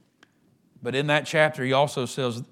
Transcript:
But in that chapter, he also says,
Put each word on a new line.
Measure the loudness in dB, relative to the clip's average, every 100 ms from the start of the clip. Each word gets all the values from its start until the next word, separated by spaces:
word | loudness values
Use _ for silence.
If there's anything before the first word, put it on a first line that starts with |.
| _ _ _ _ _ _ _ _
But | -6
in | -2 0
that | 0 2
chapter, | 2 2 2
he | 0
also | 2 2 0 -4
says, | -2 -4 -4 -10